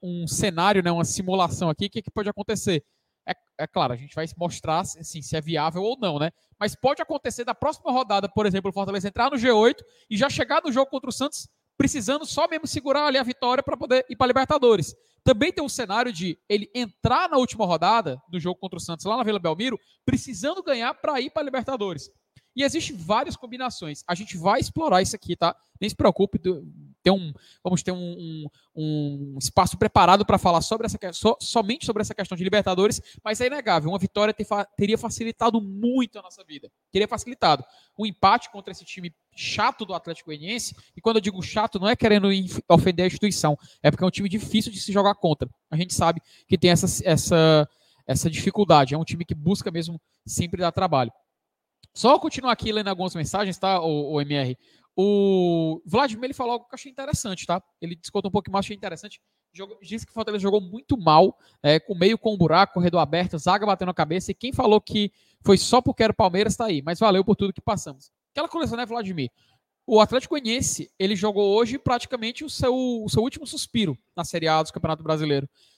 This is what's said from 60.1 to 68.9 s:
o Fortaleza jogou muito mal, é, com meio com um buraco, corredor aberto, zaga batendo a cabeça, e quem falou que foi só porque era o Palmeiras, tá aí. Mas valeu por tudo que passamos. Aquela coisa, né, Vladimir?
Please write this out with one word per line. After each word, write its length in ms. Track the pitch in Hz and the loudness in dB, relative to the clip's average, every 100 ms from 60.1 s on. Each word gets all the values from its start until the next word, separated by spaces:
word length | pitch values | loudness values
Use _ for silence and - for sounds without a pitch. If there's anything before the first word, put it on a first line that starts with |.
o 20 | |
Fortaleza 260 | 226 214 208 | -8 -4 -2
jogou 200 | 196 214 | 2 2
muito 360 | 180 214 - 262 | 0 -12 -2 2
mal, 400 | 165 156 190 - _ _ | 6 8 8 2 _ _
é, 180 | 147 156 | 4 4
com 140 | - 180 | 2 2
meio 200 | 190 226 | 4 4
com 160 | 220 | -2
um 40 | 202 | 2
buraco, 380 | 160 165 196 | 4 6 4
corredor 260 | 180 175 170 | 4 2 2
aberto, 360 | 147 165 180 160 | 2 0 -2 -2
zaga 280 | 180 202 208 | 0 2 2
batendo 240 | 190 180 | 0 -2
a 40 | |
cabeça, 360 | 175 156 180 185 | -2 -2 -2 -4
e 40 | |
quem 180 | 190 247 | -8 -6
falou 280 | 254 254 214 | 0 4 4
que 300 | - 214 202 _ _ _ | 2 -2 -2 _ _ _
foi 160 | - 190 | 4 4
só 220 | - 247 | 6 2
porque 240 | 247 - | 2 2
era 80 | 220 | 0
o 20 | |
Palmeiras, 400 | - 196 180 214 | 4 2 2 0
tá 120 | - 226 | -2 -2
aí. 140 | 151 | -2
Mas 200 | 147 175 | -2 2
valeu 240 | 220 190 | 4 4
por 100 | 190 | 4
tudo 180 | 196 202 | 2 0
que 80 | - | -4
passamos. 520 | - 202 - 135 _ _ _ | -4 -4 -6 -18 _ _ _
Aquela 160 | - 330 | -6 -4
coisa, 280 | 330 269 233 | -4 -4 -4
né, 100 | |
Vladimir? 440 | 226 | -6